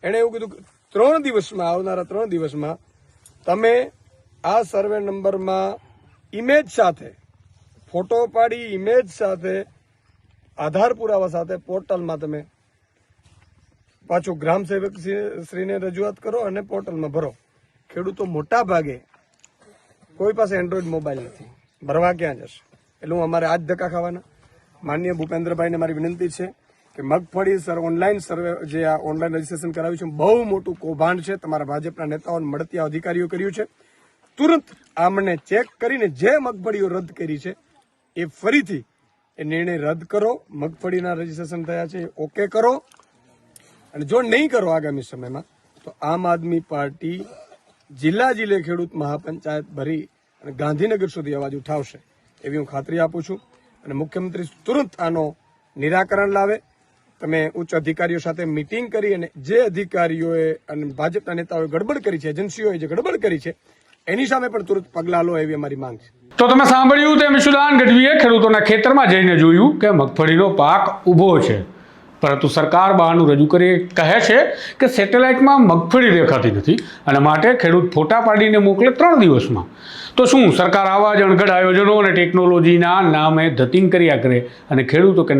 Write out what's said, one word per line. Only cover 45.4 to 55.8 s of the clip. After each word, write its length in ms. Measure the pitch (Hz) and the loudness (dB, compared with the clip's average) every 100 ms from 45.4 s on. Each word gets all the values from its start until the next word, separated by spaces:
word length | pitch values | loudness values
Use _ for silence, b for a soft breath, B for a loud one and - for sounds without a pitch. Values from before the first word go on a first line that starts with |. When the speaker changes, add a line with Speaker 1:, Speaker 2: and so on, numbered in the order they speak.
| - _ _ _ | -16 _ _ _
Speaker 1:
તો 100 | - - | -20 -12
આમ 240 | 147 170 180 | -6 -6 -6
આદમી 340 | 170 165 165 | -8 -8 -8
પાર્ટી 640 | 160 147 143 147 160 180 - - - _ _ _ _ | -8 -8 -10 -10 -14 -12 -16 -20 -20 _ _ _ _
જિલ્લા 420 | 135 151 190 254 | -8 -4 -2 -2
જિલ્લે 300 | 226 214 196 | -2 -2 -4
ખેડૂત 320 | 165 175 170 | -4 -8 -8
મહાપંચાયત 720 | 160 147 147 160 160 156 151 | -8 -8 -8 -12 -14 -10 -10
ભરી 440 | 147 147 139 156 151 _ _ _ | -10 -12 -8 -8 -12 _ _ _
અને 80 | 143 131 | -20 -10
ગાંધીનગર 480 | 151 147 208 214 185 | -6 -4 -4 -4 -6
સુધી 260 | 170 147 143 | -8 -10 -8
અવાજ 160 | 139 139 | -8 -12
ઉઠાવશે 380 | 131 151 131 - _ _ _ _ | -8 -8 -10 -16 _ _ _ _
એવી 140 | 143 147 | -10 -10
હું 60 | 135 | -8
ખાતરી 340 | 139 143 170 | -10 -8 -4
આપું 180 | 165 170 160 | -4 -4 -12
છું. 120 | 196 _ _ _ _ | -14 _ _ _ _
અને 100 | - | -12
મુખ્યમંત્રી 540 | 139 156 185 185 180 170 - - | -10 -8 -8 -10 -10 -14 -12 -6
તુરંત 260 | 262 240 - 170 | -4 -4 -6 -4
આનો 180 | 165 151 - _ _ _ | -4 -6 -8 _ _ _
નિરાકરણ 560 | - | -8